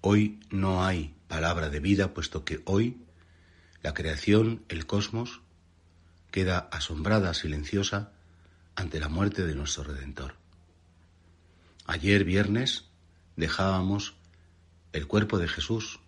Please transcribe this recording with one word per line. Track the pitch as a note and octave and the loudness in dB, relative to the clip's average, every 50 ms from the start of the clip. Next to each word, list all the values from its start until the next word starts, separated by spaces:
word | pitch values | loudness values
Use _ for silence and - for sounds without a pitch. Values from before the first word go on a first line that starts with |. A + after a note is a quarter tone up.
Hoy | - G2 G#2 G#2 G#2+ G#2 - - - - | 6 6 6 6 6 2 0 -8 -12 -4
no | - G2 F#2+ F#2+ F#2 F#2 F#2 | -2 0 2 2 2 2 2
hay | F#2+ F#2 E2+ D2+ D2 - - _ - | 2 0 0 -4 -6 -10 -18 _ -8
palabra | - D#2+ D#2+ E2+ F2 E2+ D#2 D2+ | -4 -2 0 0 0 0 -2 -4
de | D2 D2 | -4 -2
vida, | C#2+ F#2+ G2+ F#2+ G2 F2+ | 2 4 4 4 4 0
puesto | - - E2 - - E2 D2 | -2 -6 -8 -6 -6 -8 -6
que | - D#2+ D2+ - | -6 -8 -6 -2
hoy | - F#2+ G2+ A2+ B2 B2 - - - - - - _ - _ _ _ - - - - - - | 0 2 2 2 2 -2 -6 -16 -20 -20 -20 -20 _ -20 _ _ _ -20 -20 -20 -20 -20 -8
la | - D2 D2 | -6 -6 -6
creación, | - D#2 D#2+ D#2 D#2 - G2+ G#2 A2 A2+ A2+ A#2 A2+ - - | -4 -4 -4 -4 -2 2 4 6 6 6 4 0 -4 -8 -10
el | E2+ E2 D#2 | -10 -10 -6
cosmos, | - G2 G2+ G#2 - A2 A2+ A#2+ A#2+ - - - _ _ _ _ _ _ _ _ _ _ - _ - - _ _ _ | -2 -2 -2 -2 -2 -4 -6 -6 -6 -10 -16 -20 _ _ _ _ _ _ _ _ _ _ -20 _ -20 -20 _ _ _
queda | - F#2+ F#2+ F#2 F2+ F2+ - - | -2 0 0 2 0 -2 -2 -4
asombrada, | - D#2+ - - D#2+ D2+ D#2+ F#2+ G#2+ A2 F#2+ F2+ | -8 -8 -6 -6 -6 -4 0 2 4 4 4 2
silenciosa, | E2 - - D#2+ D2+ D2+ D2 - - G2+ G2 - - G2+ G#2 - - - - - - - - - - _ - - - | -2 -2 -4 -4 -4 -4 -4 -2 -2 0 0 0 -2 -4 -6 -8 -14 -20 -20 -20 -20 -20 -20 -20 -20 _ -20 -14 -8
ante | - F#2 E2+ - D#2+ | -6 -6 -4 -4 -4
la | D2+ D2 | -4 -2
muerte | D#2 E2+ G2 G#2 - - F#2+ | 0 0 0 0 0 -2 -2
de | E2 D2 | -2 -2
nuestro | C#2 D2 C#2+ - - C#2+ | -4 -4 -6 -6 -8 -8
Redentor. | C#2+ C#2+ C#2 C2+ C#2+ C#2 C2+ C2+ C#2 - - _ _ - - - _ _ _ _ _ _ - - _ _ _ _ - - _ _ - - - - - _ - - | -10 -8 -10 -10 -10 -10 -10 -10 -12 -12 -14 _ _ -20 -20 -20 _ _ _ _ _ _ -20 -20 _ _ _ _ -20 -20 _ _ -20 -20 -20 -20 -20 _ -16 -6
Ayer, | - E2 E2 D#2 G2+ G#2 G2+ F#2+ | -6 -4 0 2 4 4 4 4
viernes, | D#2+ F#2 G2 G#2+ G2+ G#2 A#2 C3 - - - - - _ _ _ _ _ _ _ - - | 4 4 2 4 4 2 2 2 0 -2 -4 -8 -16 _ _ _ _ _ _ _ -16 -4
dejábamos | - E2 D#2 - - F#2+ G2 F#2+ F#2+ F#2 F#2+ G2+ G2+ G2+ - - - - - - - - _ _ _ _ _ _ - _ - | -4 -2 -2 0 0 2 2 2 2 2 2 0 0 -2 -6 -12 -14 -20 -20 -20 -20 -20 _ _ _ _ _ _ -20 _ -6
el | - D#2 D2 | -6 -6 -4
cuerpo | - - G#2 G#2 G#2+ - F#2 | 2 2 2 4 4 2 0
de | E2+ D#2+ | 0 0
Jesús | - - - - A#2 A2 G#2+ - - - _ | -2 -4 -2 -2 -2 -4 -4 -8 -12 -16 _